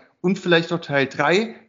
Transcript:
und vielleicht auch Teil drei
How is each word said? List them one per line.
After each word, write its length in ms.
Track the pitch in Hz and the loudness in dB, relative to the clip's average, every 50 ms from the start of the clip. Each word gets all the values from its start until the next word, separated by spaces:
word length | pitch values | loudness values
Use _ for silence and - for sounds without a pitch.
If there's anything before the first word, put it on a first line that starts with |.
| - _ _ _ | -20 _ _ _
und 180 | - 185 190 185 | -2 -2 -2 -2
vielleicht 340 | - 180 170 165 165 170 170 | 0 2 2 2 2 0 -4
auch 80 | 165 | -6
Teil 260 | - - 143 139 135 | -4 -2 0 0 0
drei 500 | 135 - - 143 151 175 196 226 220 - - - | 0 -2 -2 0 2 2 2 0 -2 -8 -16 -10